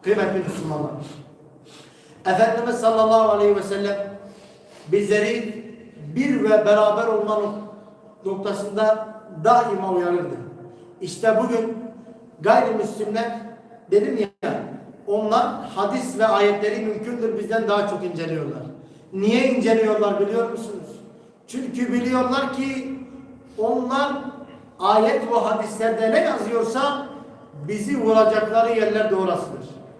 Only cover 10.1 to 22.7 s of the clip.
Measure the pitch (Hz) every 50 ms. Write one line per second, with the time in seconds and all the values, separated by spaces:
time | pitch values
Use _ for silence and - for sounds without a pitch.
10.1 | 175 175 175 - - - - - - - - - - - - - - - 190 180
11.1 | - - - 226 220 269 254 - 240 226 226 226 - - - - - - - -
12.1 | - - - - - - 151 208 226 - - 220 220 214 202 - - - 214 202
13.1 | 208 226 233 - - - - - - - - - - - - - 185 208 - -
14.1 | - 226 208 202 _ _ - - - - - - - - - - - - - -
15.1 | 202 214 214 214 214 247 240 254 - - - - - 185 202 208 240 254 233 -
16.1 | - 214 220 220 214 202 202 202 208 208 208 208 - - 220 220 208 214 220 240
17.1 | 240 - 220 220 202 202 202 - 226 226 214 196 202 208 202 202 190 180 185 180
18.1 | 165 160 165 160 160 156 143 135 - - 123 123 - - - - - - - -
19.1 | - 190 196 214 233 247 254 254 240 - 208 220 226 226 220 214 214 214 208 202
20.1 | 202 202 202 202 220 233 233 226 226 - 226 226 202 185 - - - - - -
21.1 | - - - - _ _ _ _ - 262 254 247 - 240 247 240 240 247 240 254
22.1 | 254 254 254 254 262 277 269 247 - 262 269 269